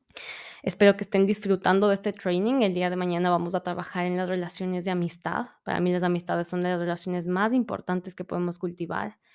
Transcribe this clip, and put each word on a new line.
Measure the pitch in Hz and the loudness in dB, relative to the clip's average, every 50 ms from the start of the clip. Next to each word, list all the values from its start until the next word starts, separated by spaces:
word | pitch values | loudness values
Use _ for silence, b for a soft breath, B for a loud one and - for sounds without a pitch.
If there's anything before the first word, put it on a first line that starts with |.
| _ - - B B B B B B B B B B | _ -20 -20 B B B B B B B B B B
Espero | 196 - - 208 202 196 | -4 2 6 8 8 8
que | 196 196 | 6 2
estén | - - 196 196 | 0 2 4 4
disfrutando | 196 214 - - 190 196 185 - 185 190 196 208 208 | 4 4 2 0 0 0 2 4 4 4 4 6 4
de | 196 | 4
este | 196 - 214 196 | 2 0 -4 -6
training. | - - 190 175 180 202 226 269 269 | -4 -2 0 0 2 2 2 2 2
El | 226 196 175 | 2 2 2
día | 180 180 180 | 2 0 0
de | 180 | 0
mañana | 180 180 180 175 170 180 180 | 0 0 0 0 2 2 2
vamos | 175 170 175 170 185 | 2 2 2 0 -2
a | 180 | -2
trabajar | - 180 175 - 170 - - 180 175 180 | -2 -4 -6 -6 -6 -6 -4 -2 -2 0
en | 180 180 | 0 -2
las | 185 175 | -2 -2
relaciones | 185 185 175 170 - - 185 185 185 180 170 | -2 -2 -4 -4 -6 -4 -4 -2 -2 -2 -2
de | 196 | -2
amistad. | 180 180 175 165 - - - 165 - - 240 - - _ _ | -2 0 -2 -2 -4 -6 -6 -4 -2 -4 -4 -6 -10 _ _
Para | - - 175 | -4 -2 0
mí | 175 180 | 2 2
las | 180 180 180 | 2 2 2
amistades | 175 180 175 175 - 170 170 175 - | 0 0 0 -2 -2 -2 -2 -2 -2
son | 180 180 | -2 -2
de | 180 180 | 0 0
las | 180 175 | 0 -2
relaciones | 175 175 175 175 - 185 180 175 165 180 | -2 -2 -4 -4 -4 -4 -4 -4 -2 -2
más | 180 185 208 226 247 | 0 0 0 2 2
importantes | 254 233 - - - - - 180 180 180 190 180 | 0 0 0 -4 -6 -4 -2 -4 -2 -4 -6 -10
que | - 180 | -12 -8
podemos | - - 175 175 175 175 - | -6 -4 -4 -2 -4 -4 -4
cultivar. | - 175 175 - 170 165 170 - 208 208 - _ b b b | -6 -8 -6 -6 -8 -6 -4 -4 -6 -6 -8 _ b b b